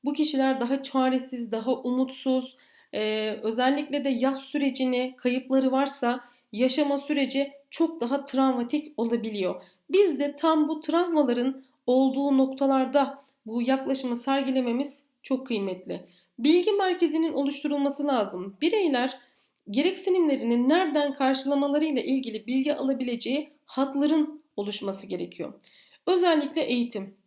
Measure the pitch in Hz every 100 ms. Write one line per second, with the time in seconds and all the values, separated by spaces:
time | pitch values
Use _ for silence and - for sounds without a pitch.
0 | 254 285 302 269 269 262 240 269 269 269
1 | 262 254 254 247 226 220 226 254 254 247
2 | 262 - 269 262 254 - _ _ _ 208
3 | 214 214 214 214 220 220 254 285 294 285
4 | 277 240 262 269 - 294 277 262 262 247
5 | 254 254 247 247 254 262 262 262 277 -
6 | 240 254 - _ _ 208 254 254 285 277
7 | - 294 269 269 277 - _ - 330 330
8 | 240 277 277 254 269 247 240 294 302 -
9 | 233 226 214 208 185 - - _ _ 359
10 | 403 262 285 285 330 320 302 311 - 330
11 | 359 320 262 240 254 269 - _ - 254
12 | 269 269 277 269 269 - 277 269 262 294
13 | 277 - _ _ - 226 240 269 269 269
14 | 254 240 277 277 262 262 247 233 277 -
15 | _ _ - 262 262 220 196 185 - 180
16 | - _ _ - 247 349 359 403 381 359
17 | 330 311 320 - 277 285 294 294 277 277
18 | 285 262 196 180 196 - 311 427 359 254
19 | 254 - _ _ _ _ - 208 330 370
20 | - 370 320 269 226 240 247 330 359 302
21 | 285 269 262 262 269 285 285 294 311 269
22 | - 269 233 214 214 262 277 285 269 269
23 | 247 240 226 269 302 _ _ - 277 277
24 | 294 320 302 - _ - 202 202 196 190
25 | - 180 175 - - - _ _ _ _
26 | - 359 359 311 285 311 - 247 233 214
27 | 196 -